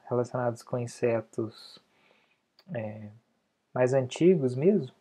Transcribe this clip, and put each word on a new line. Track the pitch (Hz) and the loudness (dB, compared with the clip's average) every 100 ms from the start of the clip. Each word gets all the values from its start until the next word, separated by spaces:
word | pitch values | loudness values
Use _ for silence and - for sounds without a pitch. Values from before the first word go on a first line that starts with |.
| - | -4
relacionados | 123 117 123 123 113 | -4 -2 -4 -4 -4
com | - 123 | -6 -6
insetos, | 120 - 123 113 - - 110 - - - _ _ _ _ _ _ _ _ - | -6 -2 0 0 -4 -8 -8 -10 -20 -20 _ _ _ _ _ _ _ _ -12
é, | 117 107 107 107 110 _ _ _ _ _ | -8 -8 -10 -16 -20 _ _ _ _ _
mais | 127 127 | 0 2
antigos | 135 127 - 170 180 131 123 | 2 -2 2 4 4 2 2
mesmo, | 170 208 131 - | 2 2 -2 -12